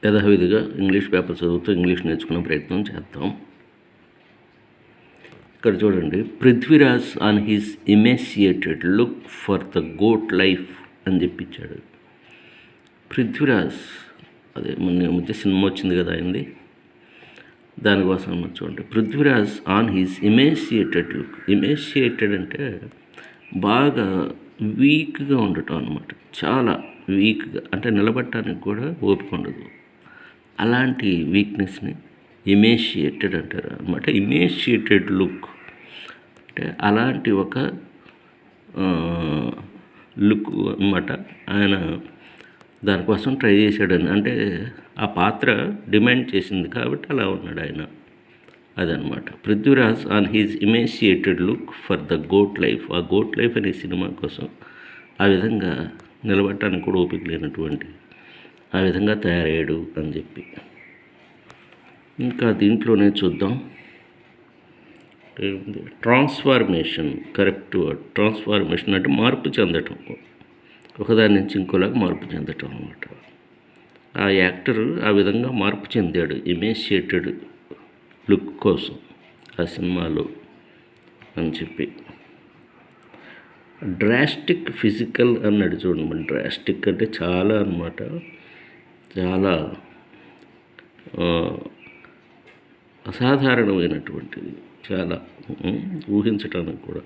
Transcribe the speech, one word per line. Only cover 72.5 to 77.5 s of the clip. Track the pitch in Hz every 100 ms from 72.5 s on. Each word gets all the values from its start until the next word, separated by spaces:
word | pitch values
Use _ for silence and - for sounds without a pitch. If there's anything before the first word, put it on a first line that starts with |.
| 78 71
అన్నమాట. | 67 69 - - - - _ _ _ _ _ _ - _ -
ఆ | 98
యాక్టర్ | 98 92 90 - 110 113 170
ఆ | 107
విధంగా | 101 98 107 127
మార్పు | 123 98 - - 117
చెందాడు | 87 87 80
ఎమాసియేటెడ్ | 73 - 87 101 110 - 98 87 92 - - -